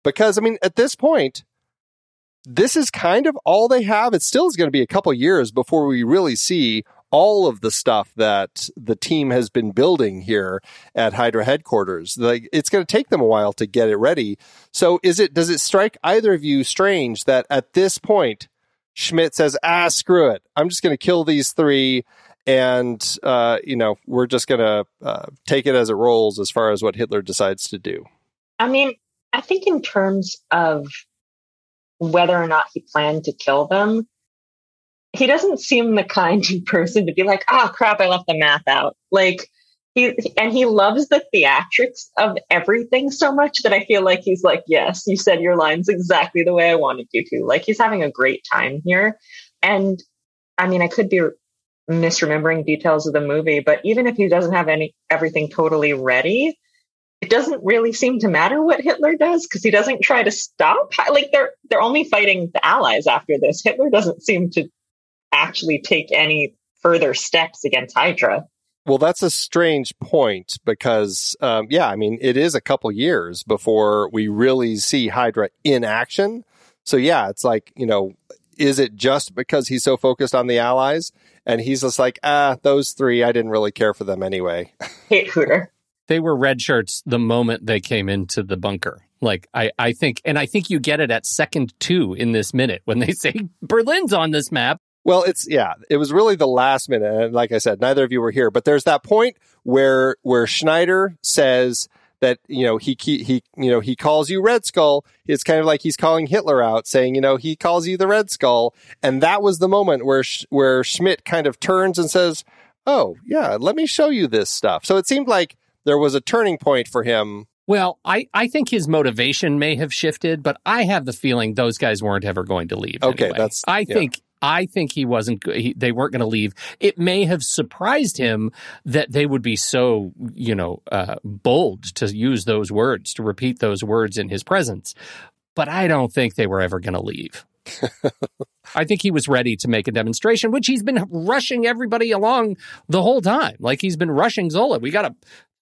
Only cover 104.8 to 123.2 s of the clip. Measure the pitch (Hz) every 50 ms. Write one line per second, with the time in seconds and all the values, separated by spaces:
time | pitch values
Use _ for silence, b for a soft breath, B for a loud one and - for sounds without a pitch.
104.8 | 156 147 143 143 - _ _ _ _ - 147 139 - - 160 156 160 156 151 147
105.8 | - 165 143 - - 160 160 165 160 131 160 214 208 160 143 127 117 113 110 113
106.8 | - - - 135 127 127 131 135 135 135 135 127 117 160 156 - - 175 175 175
107.8 | 165 175 185 180 190 190 208 214 214 196 - - - 127 120 117 117 120 B B
108.8 | B B B B - 139 131 131 143 165 190 208 202 202 185 160 180 185 190 202
109.8 | 202 185 151 127 120 135 135 135 131 - - - - - - 139 135 135 131 127
110.8 | 127 - - - 175 190 175 - _ - 170 165 151 143 120 - - - 190 185
111.8 | 190 190 180 180 170 156 - 185 180 175 170 - b b b b b b b _
112.8 | _ 269 285 247 139 95 85 - - - - 311 277 - 196 110 123 175 220 320
113.8 | 320 - - - 311 302 285 226 180 127 110 110 98 - - - - 104 90 78
114.8 | - - 190 196 185 - 269 277 277 254 220 185 - - _ _ _ _ _ _
115.8 | _ 143 143 147 151 143 135 139 - - - 233 226 202 170 - - 147 139 127
116.8 | 117 - - 123 113 120 117 110 107 104 104 104 107 - _ _ _ - 202 202
117.8 | 185 180 175 - - 170 185 220 - - - 196 233 240 - 302 269 - - 220
118.8 | 160 147 160 156 147 127 113 113 120 135 139 - - 160 143 143 147 156 156 123
119.8 | 156 143 - - - 156 151 - - 165 165 151 139 147 139 - _ 165 214 240
120.8 | 226 180 202 175 135 127 117 - - 135 123 120 113 110 107 113 123 120 113 -
121.8 | 143 120 107 95 107 104 101 98 92 101 92 92 90 92 95 90 85 85 - 101
122.8 | 104 - - - - 131 127 -